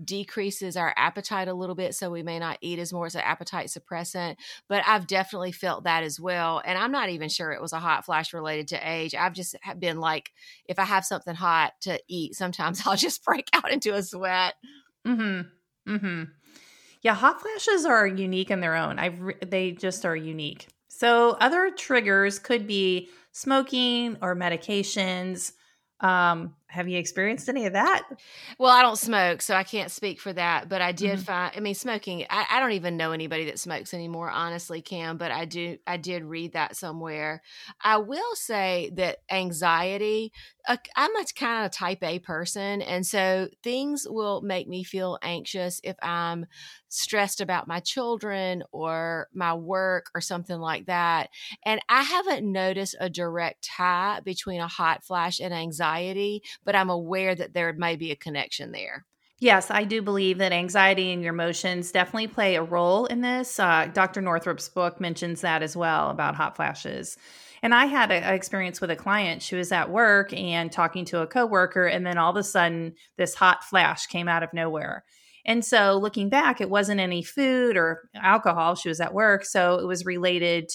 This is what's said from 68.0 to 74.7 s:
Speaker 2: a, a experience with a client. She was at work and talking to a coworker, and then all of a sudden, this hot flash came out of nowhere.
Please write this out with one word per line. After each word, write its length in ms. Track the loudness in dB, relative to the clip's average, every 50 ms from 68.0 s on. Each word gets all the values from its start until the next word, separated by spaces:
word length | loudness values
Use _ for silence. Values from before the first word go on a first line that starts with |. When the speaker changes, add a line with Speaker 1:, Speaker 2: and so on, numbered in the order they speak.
| 4 4 4
Speaker 2:
a, 180 | 2 2 2
a 40 | 0
experience 460 | 0 -2 -4 -4 -4 -4 -4 -4 -4
with 100 | -4 -4
a 60 | -4
client. 460 | -4 -2 0 0 2 2 0 -2 -4 -6
She 140 | -6 -4
was 160 | -4 -2 0 0
at 180 | 0 0 2
work 420 | 2 4 6 6 6 6 4 2 -2
and 380 | -4 -2 -2 0 0 -2 -2
talking 340 | 0 0 0 0 0 -4 -6
to 140 | -2 -2 -2
a 60 | -2
coworker, 600 | 0 2 2 2 4 4 4 4 4 4 2 2
and 200 | 4 2 0 0
then 100 | 0 2 4
all 120 | 4 4
of 60 | 4
a 80 | 2 0
sudden, 500 | 0 2 4 4 4 2 0 -4 -6 -8 -12 -20 _ _
this 180 | -2 -2 -2 2
hot 300 | 6 6 6 6 4 0
flash 420 | 2 4 6 6 6 4 0 -4
came 220 | -6 -6 -4 -2 0
out 160 | 0 0 0
of 80 | -2 -2
nowhere. 520 | -2 -2 -2